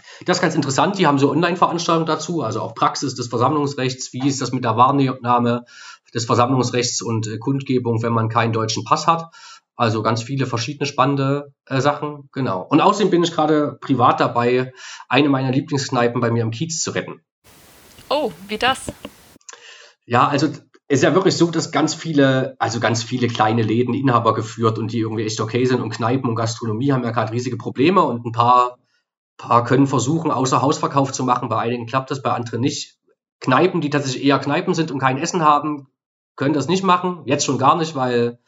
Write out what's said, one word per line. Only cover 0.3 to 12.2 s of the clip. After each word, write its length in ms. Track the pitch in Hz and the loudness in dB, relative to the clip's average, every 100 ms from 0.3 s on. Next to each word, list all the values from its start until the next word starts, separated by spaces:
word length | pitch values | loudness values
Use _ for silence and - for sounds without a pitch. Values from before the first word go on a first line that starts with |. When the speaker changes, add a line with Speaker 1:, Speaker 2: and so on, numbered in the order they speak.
| 180 | 0
Speaker 1:
ist 40 | |
ganz 140 | 165 156 | 2 0
interessant, 420 | 135 135 160 196 | 0 0 0 2
die 80 | 160 | 4
haben 140 | 139 | 4
so 100 | 139 | 4
Online-Veranstaltungen 760 | 147 175 175 170 165 - 160 160 | 2 0 2 0 0 0 0 0
dazu, 360 | 156 - 165 | -4 -4 -4
also 180 | 113 110 | -4 -4
auch 140 | - | -6
Praxis 400 | - 147 - 139 | -2 -2 -2 -6
des 140 | 120 117 | -6 -4
Versammlungsrechts, 840 | 117 131 151 143 139 131 131 - | 0 0 2 -2 -2 -4 -4 -10
wie 140 | 127 139 | -2 -2
ist 160 | 135 | 0
das 80 | 135 | -4
mit 140 | 131 | -2
der 120 | 120 113 | 0 4
Wahrnehmung 880 | 127 143 131 120 120 120 120 120 120 - - - _ | 4 4 0 -2 0 0 2 -2 -6 -20 -20 -20 _
des 120 | 117 | -8
Versammlungsrechts 800 | 113 123 120 131 120 123 117 - | 0 2 4 2 2 0 -2 -2
und, 260 | 120 113 107 | -2 -2 -4
äh, 100 | 110 | -6
Kundgebung, 640 | - 139 127 123 117 113 | -4 -4 0 0 0 -2
wenn 100 | 117 | 0
man 160 | 117 110 | 0 0
keinen 240 | 117 113 | 0 0
deutschen 320 | 110 110 - | 0 -2 -4
Pass 220 | - 160 - | -2 0 2
hat. 240 | 165 165 - - - _ - | 0 -2 -16 -20 -20 _ -2
Also 260 | 117 110 | 0 2
ganz 200 | 110 113 | 0 -2
viele 240 | - 139 127 | -2 -4 -2
verschiedene 400 | 113 - 139 139 | -4 -6 -6 -4
spannende, 680 | - 135 139 135 143 143 _ - | 0 0 2 0 -2 -6 _ -6
äh, 140 | 135 | 0
Sachen, 480 | 143 147 151 147 | 0 0 -6 -10